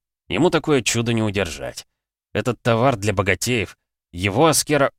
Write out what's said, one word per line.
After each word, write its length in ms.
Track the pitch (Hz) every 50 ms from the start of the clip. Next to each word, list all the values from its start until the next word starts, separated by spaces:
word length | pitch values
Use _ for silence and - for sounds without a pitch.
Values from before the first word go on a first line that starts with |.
| _ _ _ _ _ _
Ему 220 | - - 302 -
такое 320 | - 156 - 156 151 131
чудо 300 | 110 - - 117 117 117
не 100 | 117 113
удержать. 640 | 110 107 95 101 95 85 - - 127 123 - - - _ _ _ _ _ _ _ _ _
Этот 280 | _ 101 107 123 113 -
товар 340 | _ 123 117 110 120 139 123
для 160 | 98 98 107
богатеев. 640 | 98 98 98 98 92 - - 120 127 117 90 - - _ _ _ _ _ _ _
Его, 340 | - 87 92 101 92 120 160
Аскера, 460 | 160 135 - - - 151 143 139 - -